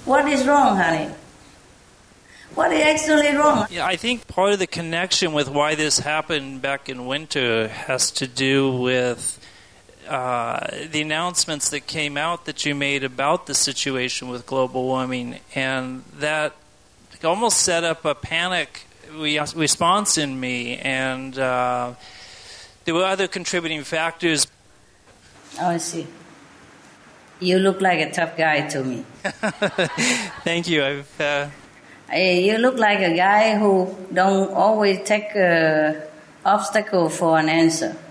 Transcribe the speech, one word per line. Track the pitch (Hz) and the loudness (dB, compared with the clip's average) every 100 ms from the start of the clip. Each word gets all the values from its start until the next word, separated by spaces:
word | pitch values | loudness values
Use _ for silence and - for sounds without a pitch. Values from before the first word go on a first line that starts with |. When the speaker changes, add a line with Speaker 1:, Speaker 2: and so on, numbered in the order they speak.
Speaker 1:
What | - 269 285 | 2 2 4
is | 277 254 | 2 4
wrong, | 285 269 190 | 4 4 4
honey? | 170 160 151 - - - - - - - - _ - - _ - - - | 2 0 -4 -10 -20 -20 -20 -20 -20 -20 -20 _ -20 -20 _ -20 -12 -2
What | 320 | 0
is | 311 302 | 4 4
actually | 302 311 302 294 285 | 2 4 4 4 4
wrong? | 302 262 208 | 4 4 0
Speaker 2:
Yeah, | 175 160 | -2 -2
I | 185 | -2
think | 226 240 - | -2 -4 -4
part | - 190 | 0 2
of | 208 | 2
the | 180 | 0
connection | 170 165 165 180 - 175 | -4 -4 -4 -2 0 0
with | 151 139 | 0 0
why | 143 147 156 | 2 2 2
this | 156 - | 0 0
happened | 139 151 151 160 135 135 | 0 -4 -2 -4 -4 -8
back | 135 139 - | -6 -6 -6
in | 127 123 | -10 -6
winter | 139 156 147 123 113 110 | -6 -4 -2 0 0 -2
has | - - 131 - | -6 -4 -2 -2
to | - 135 | -2 -8
do | 127 135 139 135 | -2 2 4 2
with, | 127 127 127 123 120 - - - - - - _ - - | 0 0 0 0 -2 -6 -8 -16 -20 -20 -20 _ -20 -8
uh, | 139 127 123 117 - - - 151 | -6 -2 -2 -2 -4 -6 -10 -6
the | 151 | -4
announcements | 151 156 175 175 - 151 - | -2 -2 -2 -2 -4 -2 -4
that | 147 - | -6 -8
came | - 147 143 | -6 -4 -2
out | 156 170 - | -4 -4 -8
that | 147 147 | -6 -4
you | |
made | 143 139 139 | -2 0 -2
about | 131 127 139 175 - | -4 -2 0 0 0
the | |
situation | 131 - 135 - 131 123 - 127 | -2 -2 -2 -4 -2 -4 -6 -8
with | 123 - | -10 -6
global | 135 131 131 127 | -2 0 0 -2
warming, | 131 127 127 120 123 - | -2 -2 -4 -8 -12 -10
and | - 131 131 127 131 - 147 | -4 -2 -2 -6 -10 -16 -8
that | 147 156 151 - _ _ _ _ _ - 160 | -4 -2 -4 -6 _ _ _ _ _ -6 -2
almost | 185 233 202 | 0 0 2
set | - 170 | 2 0
up | 170 160 156 | -2 -2 -4
a | 143 | -4
panic | - 165 180 180 147 - - - - | -4 -4 -2 -2 -4 -10 -20 -20 -20
re-, | 156 151 147 147 | -6 -2 -2 -2
response | 165 156 - 170 196 208 - | -2 0 2 2 2 2 0
in | 147 131 | -2 -4
me, | 127 123 120 123 | -4 -4 -6 -6
and, | 139 131 131 131 131 131 | -4 -2 -2 -4 -8 -4
uh, | 131 127 123 123 123 120 - - - - - - - _ - | 0 0 0 -2 -4 -10 -20 -20 -20 -20 -20 -20 -20 _ -2
there | |
were | 165 | 0
other | 185 190 190 | 2 0 -2
contributing | 190 175 180 165 156 | -4 -4 -4 -2 -6
factors. | 139 160 165 - 170 156 - _ _ _ _ _ _ - - - - - | -4 -2 -2 -2 0 0 -2 _ _ _ _ _ _ -20 -20 -20 -20 -4
Speaker 1:
Oh, | 175 | -2
I | 170 | -2
see. | - 165 147 - - - - - - - - - - - - - | -4 -10 -12 -16 -20 -20 -20 -20 -20 -20 -20 -20 -20 -20 -20 -6
You | 180 185 | 2 4
look | 190 190 | 4 2
like | 190 170 | 2 2
a | 151 | 0
tough | - 165 - | -2 -4 0
guy | 160 151 147 | 2 2 0
to | 143 | -4
me. | 131 120 - | -4 -6 -10
Speaker 2:
<laughs> | - 196 - 214 - 196 - 170 - 247 247 202 - - | -10 -10 -4 -6 -2 -4 0 -2 0 -2 -2 -6 -6 -4
Thank | 170 170 | -2 0
you. | 160 139 | 0 0
I've, | 143 143 - | -2 -10 -4
uh, | 147 143 143 143 - - - - - | -2 -2 -4 -10 -20 -20 -20 -20 -6
Speaker 1:
Eh, | 151 185 180 190 | 0 2 4 4
you | 220 | 4
look | 247 254 | 2 4
like | 214 202 | 2 4
a | 185 170 | 2 2
guy | 185 208 220 208 | 4 4 4 4
who | 208 190 185 - - | 4 4 2 -4 -6
don't | 175 190 196 196 | 2 4 4 0
always | 139 190 220 202 185 | 2 4 4 4 2
take | - 214 208 208 | 0 -2 0 2
a | 180 170 160 156 151 156 - - - - - | 4 4 4 4 2 0 -8 -18 -20 -4 2
obstacle | 208 - 220 202 190 165 | 2 2 -2 0 2 2
for | 160 175 160 | 2 2 4
an | 156 | 4
answer. | 160 165 160 123 - - | 4 4 4 -2 -6 -14